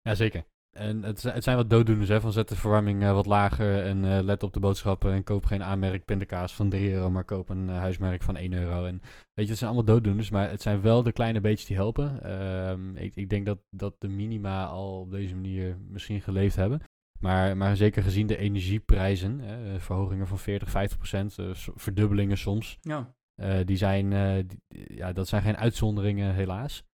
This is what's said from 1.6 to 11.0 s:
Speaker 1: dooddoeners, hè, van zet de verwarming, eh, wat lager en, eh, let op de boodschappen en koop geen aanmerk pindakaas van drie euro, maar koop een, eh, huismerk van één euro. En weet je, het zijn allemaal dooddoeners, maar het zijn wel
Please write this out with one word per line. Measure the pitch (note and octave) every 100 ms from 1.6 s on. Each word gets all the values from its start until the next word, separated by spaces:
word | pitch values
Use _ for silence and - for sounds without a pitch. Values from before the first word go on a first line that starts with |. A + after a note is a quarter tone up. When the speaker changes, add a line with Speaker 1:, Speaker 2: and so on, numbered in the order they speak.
| A#2
Speaker 1:
dooddoeners, | A#2 A2+ G#2+ G2
hè, | G#2+
van | A2+
zet | G#2+ G#2+
de | G2+
verwarming, | A2 G#2+ G#2 G2+
eh, | G2+
wat | G2 G2
lager | G2+ G2+ - G#2+ G2
en, | F#2+ G2
eh, | F#2+ G2
let | F#2+ G2+
op | G2+
de | -
boodschappen | G2 G2 G#2+ F#2+ -
en | F#2+
koop | F#2+ G2+
geen | - G2+
aanmerk | F#2 G2 F#2+ F#2+
pindakaas | - G2 G2 F2+ F2+
van | - G2+
drie | F#2+ G2
euro, | F#2+ F#2
maar | F#2
koop | F2+ G2 F#2
een, | F#2 F#2+
eh, | F2+
huismerk | F#2 F2 F#2+ F2+
van | - -
één | F2+
euro. | F2+ F2 F2
En | F2+ F2+ - - _
weet | -
je, | G#2+
het | A2
zijn | A#2
allemaal | A#2+ G#2+
dooddoeners, | A2+ G#2+ G2 G#2
maar | G2+ G2+
het | G#2
zijn | - G#2
wel | G#2 A#2